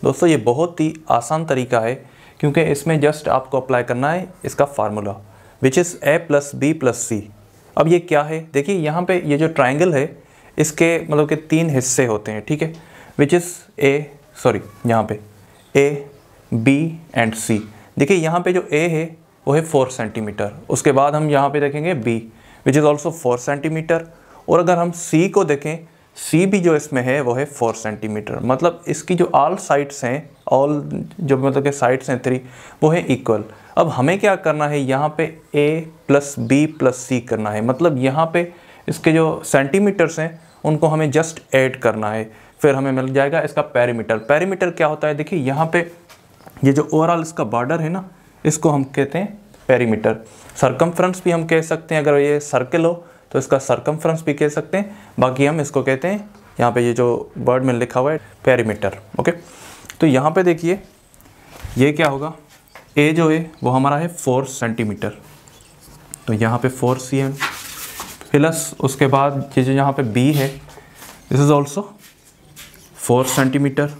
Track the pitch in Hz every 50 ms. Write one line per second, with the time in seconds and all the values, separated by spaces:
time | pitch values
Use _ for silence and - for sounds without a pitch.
0 | - 135 135 - - 175 160 139 107 117 120 131 170 175 170 - 156 156 156 160
1 | - - 123 120 117 - 160 160 165 160 143 131 127 123 123 117 110 113 127 131
2 | - - - - - - - _ - 147 139 170 160 160 147 143 - 165 165 156
3 | 139 147 151 151 - - - 131 - - - 131 127 - 131 123 120 - 123 120
4 | 131 143 160 180 185 - - - - 139 - - 147 139 - - 107 107 104 107
5 | 104 101 98 98 - - - - - - - _ - 135 131 175 175 165 - -
6 | - 143 147 170 170 165 147 143 143 143 - 127 131 143 160 160 143 127 113 -
7 | - - 117 104 101 - - - - - _ - _ - - - 151 160 170 180
8 | 170 175 160 147 147 151 160 160 160 160 - 139 143 165 202 185 156 151 151 170
9 | 185 175 190 175 - 151 147 143 160 160 160 - 135 123 135 147 175 185 160 135
10 | 139 156 - - - _ _ _ - - - - 151 156 - - 170 165 170 165
11 | 165 160 147 147 151 147 156 151 156 - 160 156 165 165 143 131 123 - - -
12 | 135 120 110 104 - - 107 107 104 - 156 147 165 160 160 - - - - -
13 | - - - - 143 139 165 175 175 - - - - _ _ - 151 135 139 147
14 | 151 147 - - _ _ _ - - 131 110 101 - - - - - 123 113 113
15 | 107 110 107 104 - - - - - - - - _ _ _ 143 139 143 147 143
16 | 143 - - - - _ - - - - - 117 113 131 139 139 160 165 160 -
17 | - - - - 117 110 110 - - - 117 104 107 104 - - - - _ -
18 | 147 - 196 185 160 160 165 175 175 180 180 185 180 - 147 151 160 175 165 156
19 | 160 165 - - _ _ _ _ _ - 139 156 160 160 - 143 131 127 - -
20 | 117 107 - 113 110 104 98 104 107 101 104 - - - - - - 156 135 131
21 | 139 147 147 151 151 151 147 139 139 143 139 147 143 143 143 151 147 175 185 139
22 | 110 120 117 113 - - - - - - - - - 143 131 147 151 151 147 143
23 | 147 170 160 165 - 127 123 123 123 - 143 143 139 160 156 160 160 160 170 165
24 | 165 - - - - - - - - - 165 165 175 165 180 175 170 175 170 -
25 | - - - 156 170 190 190 202 196 151 147 139 - 156 156 165 - - _ _
26 | _ _ _ - - - - 156 180 190 196 202 175 175 160 151 147 - - 131
27 | 123 127 127 147 143 123 117 127 143 143 143 - 120 113 110 - - 107 107 104
28 | - 110 107 107 104 110 120 117 - 117 127 139 160 175 170 165 - - 147 156
29 | - - 185 170 175 170 - 139 139 156 180 196 - - 151 143 143 139 143 -
30 | - - 123 147 156 - - _ _ - - 131 135 147 151 147 143 147 151 -
31 | - - - - 180 135 135 131 131 139 131 139 139 143 139 139 - 120 127 131
32 | - - 135 123 123 131 127 127 123 - - - - - - - - 156 160 175
33 | 170 - 135 120 - 120 113 107 104 - - - - - - - 175 165 127 120
34 | 127 143 180 196 202 208 190 185 190 160 151 151 147 147 147 147 139 127 131 135
35 | 147 151 151 - 165 156 160 - - _ - 147 147 147 156 160 165 160 - -
36 | - - 139 143 143 143 - - 120 113 135 139 151 156 156 - 135 127 123 -
37 | - - 131 123 120 - 123 110 110 107 104 107 110 117 131 127 165 175 151 127
38 | 127 135 131 156 165 160 165 175 170 175 - - - - - - - - 156 -
39 | - 165 160 160 160 160 160 165 - - - 143 135 139 160 196 208 202 196 202
40 | 170 156 165 - 156 165 160 - - - - - - 156 156 151 165 156 156 156
41 | 156 147 131 151 160 160 - - - _ - 135 131 131 - - - 120 107 107
42 | 107 104 107 110 110 110 - - - - _ _ - 151 135 131 135 139 131 131
43 | 131 131 131 135 139 143 151 165 151 151 151 - 147 147 - 123 120 123 120 117
44 | 110 101 113 110 107 - 143 151 170 190 196 180 190 175 170 170 165 151 151 151
45 | - 151 151 143 151 151 - 175 131 127 135 139 160 160 165 175 165 170 - -
46 | - _ - _ _ _ _ _ - - - - - 135 139 147 147 151 - 156
47 | 160 165 175 170 160 160 - - 151 107 110 117 123 131 160 165 160 156 170 190
48 | 185 185 - - _ - _ _ - 156 151 - - 165 147 143 135 135 - -
49 | 139 135 - 165 196 202 - - - - - - - - 131 120 123 117 110 107
50 | 110 110 113 110 - - - - - - - - - 127 123 123 165 170 170 -
51 | 175 185 180 185 - 180 170 165 160 165 165 160 160 160 165 160 160 - 160 156
52 | 147 151 147 143 143 147 147 147 147 - - 127 127 127 - 170 165 165 175 170
53 | - - - - _ _ - 135 131 - - 135 135 - 127 120 - - 151 156
54 | - 160 160 156 160 - 147 147 151 147 147 - 151 - - 190 202 202 - -
55 | - - - - 123 127 127 131 139 143 160 165 143 135 - 139 123 135 131 131
56 | - 175 196 208 202 - - - - - - - 123 120 110 123 120 120 117 120
57 | 123 120 120 113 - - - - 120 120 123 127 131 131 123 117 123 120 - 127
58 | 127 143 156 156 - - - _ - - 127 120 117 110 104 - - 98 95 -
59 | - - - - 123 - 170 170 - - - - - - - - - - - -
60 | - 160 131 131 139 151 165 190 185 180 170 160 165 165 185 196 - - _ _
61 | _ _ _ _ - - - _ - - - - - - - 120 127 147 151 147
62 | 165 151 139 135 143 156 160 - - _ - - _ _ _ - - _ - 143
63 | 147 151 160 165 170 156 156 160 170 165 - - - 123 127 131 131 139 143 143
64 | 165 175 175 - - - 127 127 135 131 - - 127 117 113 117 117 107 101 -
65 | - 104 104 - - - - - - - - - _ _ - - - - - -
66 | - - - - - - 113 104 113 113 117 123 - 131 127 - - 123 127 127
67 | - - - 135 135 135 139 143 - - - - - - - - - - - -
68 | - - - - - - - 143 143 160 160 165 - - - - - 131 131 -
69 | 147 135 135 135 139 143 139 135 127 - - - 127 127 135 139 139 139 135 -
70 | 139 117 101 120 123 139 151 143 135 135 139 - - - - - - - - -
71 | - - - - - - - 131 143 143 151 143 143 135 - 196 202 - - -
72 | - - _ _ _ - _ _ _ - - - - - - - - - - -
73 | - - 120 123 135 131 - - 135 131 131 143 143 143 135 143 143 147 147 -